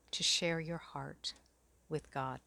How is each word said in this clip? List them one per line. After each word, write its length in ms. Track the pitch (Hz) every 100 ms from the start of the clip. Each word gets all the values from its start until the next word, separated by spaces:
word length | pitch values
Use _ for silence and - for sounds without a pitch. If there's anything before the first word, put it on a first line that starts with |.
| -
to 120 | -
share 380 | 165 - 175 165
your 160 | 160 170
heart 560 | - 143 139 - - - - _ _ _ -
with 220 | 156 -
God. 320 | 139 131 131